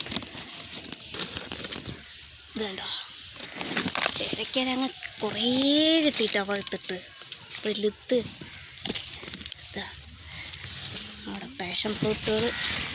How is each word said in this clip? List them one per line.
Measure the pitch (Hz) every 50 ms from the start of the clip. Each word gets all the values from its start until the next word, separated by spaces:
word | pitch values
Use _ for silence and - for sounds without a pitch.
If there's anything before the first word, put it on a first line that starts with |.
| - - - - - - - - - - - - - - - - - - - - - - - - - - - - - - - - - - - - - - - - - - - - - - - - - - -
ഇതുണ്ടോ? | 220 214 196 190 185 - - - - - - - - - - - - - - - - - - - - - - - - - - -
പേരയ്ക്ക | - - - - - 220 - - 262 254 262
ഞങ്ങൾക്ക് | 254 254 269 262 - - - - - -
കുറേ | 220 208 202 208 226 247 254 262 277 277 294 302 311 320 320 330 302
കിട്ടിയിട്ടാ | 294 - - 214 - - 208 196 196
പഴുത്തിട്ട് | 202 202 185 - 202 - - - 185 185 - - - - - - - - - - - - -
വലുത്. | 214 202 208 208 208 208 - - - 254 240 214 - - - - - - - - - - - - - - - - - - - - - - - - - - - -
ഇതാ | - - 202 - - - - - - - - - - - - - - - - - - - - - - - - - - - - -
നമ്മുടെ | 208 196 - - - - -
പാഷൻ | 185 175 180 - - 214 208 -
ഫ്രൂട്ടുകൾ | 220 214 214 - - 220 214 220 233 240 - - - - - - - - -